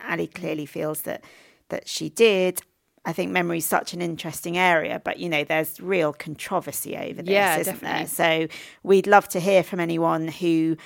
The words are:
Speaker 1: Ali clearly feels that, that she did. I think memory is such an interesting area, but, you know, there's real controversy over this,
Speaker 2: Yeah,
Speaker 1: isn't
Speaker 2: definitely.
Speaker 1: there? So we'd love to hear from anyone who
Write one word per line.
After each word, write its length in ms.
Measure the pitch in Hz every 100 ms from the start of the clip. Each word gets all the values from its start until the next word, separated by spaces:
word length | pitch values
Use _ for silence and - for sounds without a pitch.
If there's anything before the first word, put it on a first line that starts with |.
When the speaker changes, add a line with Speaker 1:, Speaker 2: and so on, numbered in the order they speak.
| -
Speaker 1:
Ali 180 | 170 160
clearly 400 | 180 170 156 147
feels 360 | 165 156 151
that, 200 | 175 - - - - _ -
that 180 | - -
she 200 | - 156
did. 520 | - 226 190 185 180 - _ _ _
I 120 | -
think 160 | 165 180
memory 260 | 180 175 165
is 60 |
such 300 | - 180 -
an 80 | 175
interesting 560 | 170 160 160 - 175 175
area, 420 | 185 165 - 180
but, 160 | - -
you 120 | 175
know, 120 | 151
there's 380 | 147 160 156 -
real 320 | 180 190 151
controversy 840 | - - 147 - 185 143 - - -
over 240 | - -
this, 100 | 175
Speaker 2:
Yeah, 240 | 202 190 156
Speaker 1:
isn't 240 | 190 -
Speaker 2:
definitely. 180 | 165 -
Speaker 1:
there? 60 | -
So 480 | - 170 160 160 - - -
we'd 240 | - 196 196
love 200 | 202 -
to 120 | 185
hear 220 | 180 190
from 180 | - 185
anyone 480 | 170 165 165 165 160
who 480 | - 175 165 160 156